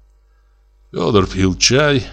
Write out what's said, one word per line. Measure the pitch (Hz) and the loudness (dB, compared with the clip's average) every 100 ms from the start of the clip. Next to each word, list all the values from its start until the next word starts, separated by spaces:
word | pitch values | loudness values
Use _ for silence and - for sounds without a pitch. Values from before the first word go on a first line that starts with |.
| _ _ _ _ _ _ _ _ _ | _ _ _ _ _ _ _ _ _
Федор | - 87 107 90 | -6 0 2 0
пил | 95 95 87 | 0 0 0
чай | - 123 151 139 - | 0 2 2 0 -4